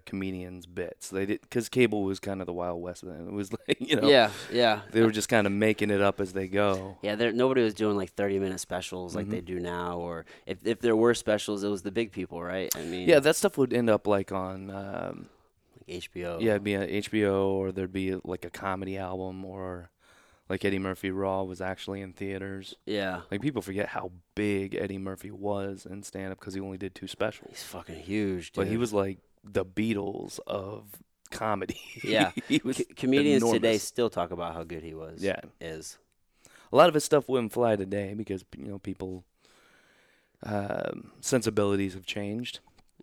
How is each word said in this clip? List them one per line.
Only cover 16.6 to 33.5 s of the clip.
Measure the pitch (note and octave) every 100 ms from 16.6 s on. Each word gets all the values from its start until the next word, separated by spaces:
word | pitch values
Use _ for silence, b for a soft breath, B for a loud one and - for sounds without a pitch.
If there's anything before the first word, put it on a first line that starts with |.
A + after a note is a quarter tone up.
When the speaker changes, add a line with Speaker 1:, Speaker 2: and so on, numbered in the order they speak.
Speaker 1:
be | G2+ G2+
on |
H | G2 G#2 -
B | G#2+ G#2
O, | G2 G2
or | G2 F#2+
there'd | F#2 F#2
be, | F#2+ F#2+ F#2+
like, | - F#2 F2
a |
comedy | - G2 F#2+ F#2+ F#2+
album, | F#2 F#2 F#2 F#2+
or, | F#2+ F#2+ F#2 F2+ F2 _ b b b b b
like, | F#2+
Eddie | G2+ G2
Murphy | F#2+ F#2 G2
Raw | F#2+ G2 F#2+
was | F#2+ F2+
actually | F#2 F#2 - G2
in | F#2+
theaters. | F2 G2 F#2+ G2 G2 F#2+ - -
Speaker 2:
Yeah. | G#2 F#2+ F2+ E2+
Speaker 1:
Like, | G2+
people | C#3 B2
forget | G2 G2 G2+
how | - F#2+ F2+ _ -
big | G#2 G2+ G2 -
Eddie | F#2+ G2
Murphy | F#2+ F#2 G2
was | G2+ G2+ G2+ G2 F#2+ -
in | G2
stand-up | G2+ F#2+ F#2+ F#2+
'cause | -
he | F#2+
only | F#2+ F#2+
did | G2
two | - G2
specials. | - G#2+ - -
Speaker 2:
He's | -
fucking | - F2 - D#2+
huge, | E2 G#2 G2+ F2+ E2
dude. | -
Speaker 1:
But | G2
he | A2+
was, | A#2+
like, | G#2 G2 F#2+ _ _ A2
the | G#2 F#2
Beatles | F#2 A2 G2+ G2 G2 G2 - -
of | G2+ F#2+ G#2+ G#2 - _ _ -
comedy. | - A2 G2 F#2 - -
<laughs> | -
Speaker 2:
Yeah. | - G#2+ F#2+ - -
Speaker 1:
He | D3
was | - C3+
Speaker 2:
C-, | -
comedians | - B2+ C3+ D3 C3+
today | A#2